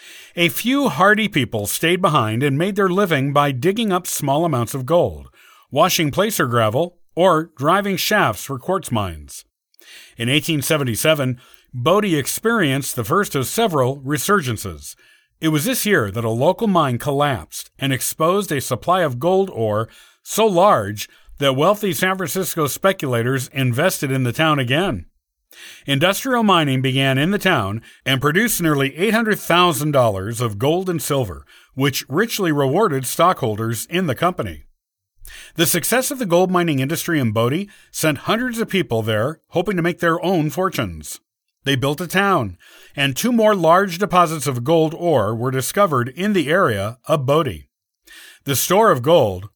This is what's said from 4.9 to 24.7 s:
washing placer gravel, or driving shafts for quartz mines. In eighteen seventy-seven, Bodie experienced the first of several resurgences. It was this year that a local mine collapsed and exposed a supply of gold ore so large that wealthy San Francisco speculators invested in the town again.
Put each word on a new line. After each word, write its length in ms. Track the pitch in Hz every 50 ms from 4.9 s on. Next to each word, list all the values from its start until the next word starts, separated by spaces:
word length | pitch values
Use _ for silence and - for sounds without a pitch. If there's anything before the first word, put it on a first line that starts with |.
| 165 175 151 101 78 71 69 65 _ _ _ - - _ _ -
washing 380 | - 139 170 185 - - 165 143
placer 380 | - 170 202 226 214 - 160
gravel, 520 | 123 117 120 113 107 107 139 170 180 _ _ _ _ -
or 360 | 160 180 190 165 156 165 - _
driving 400 | - 131 156 180 202 196 202 190
shafts 480 | 170 - - 214 202 170 127 104 - -
for 140 | - 135 127
quartz 320 | - - 185 190 - - 120
mines. 500 | 110 101 90 80 76 73 71 - - - _ _ _ _ _ _ _ _ - - - - - _
In 140 | - 117 120
eighteen 320 | 139 151 139 - 160 147
seventy-seven, 760 | 131 - 160 151 143 123 110 - - 156 160 147 135 127 127 - _ _ _ _ _ _ -
Bodie 420 | 123 123 156 185 208 214 202 160
experienced 800 | 147 127 - - - - 220 233 226 175 139 131 139 135 - -
the 80 | 127 110
first 320 | 92 156 196 202 202 -
of 120 | 139 127
several 520 | - - - 233 214 160 143 123 123 139 143
resurgences. 960 | 131 127 151 139 - - 202 202 143 123 113 101 - 98 82 76 73 - - _ _ _ _ _ _ _ _ -
It 80 | - 160
was 160 | 156 147 143
this 200 | 240 262 - -
year 260 | 208 202 160 113 98
that 120 | 95 120 113
a 60 | 113
local 360 | 110 117 135 170 185 - 233
mine 320 | 208 190 170 151 135 120
collapsed 720 | 110 - 151 139 139 143 147 131 98 78 - - - - - _
and 140 | - 135 139
exposed 640 | 135 127 - - - - 160 165 185 202 196 - 160
a 80 | 135
supply 400 | - - 127 120 - 175 185 190
of 180 | 175 143 123 120
gold 300 | 143 175 190 190 196 190
ore 400 | - 113 113 110 104 107 113 - - - - _ _ _ -
so 220 | - - 202 220
large 640 | 220 185 170 190 214 180 127 101 98 107 101 - - _ _ _ - - -
that 180 | 139 139 131
wealthy 340 | 131 151 185 208 202 220 196
San 240 | 151 - 196 190 190
Francisco 520 | 190 185 143 - 185 180 - - 170 151
speculators 800 | 131 - - - 190 185 - 160 135 123 117 113 123 135 131 127 -
invested 640 | - 135 131 127 117 127 165 190 180 - 151 135
in 120 | 135 131 127
the 80 | 120
town 280 | 110 - 160 160 151 139
again. 480 | 131 120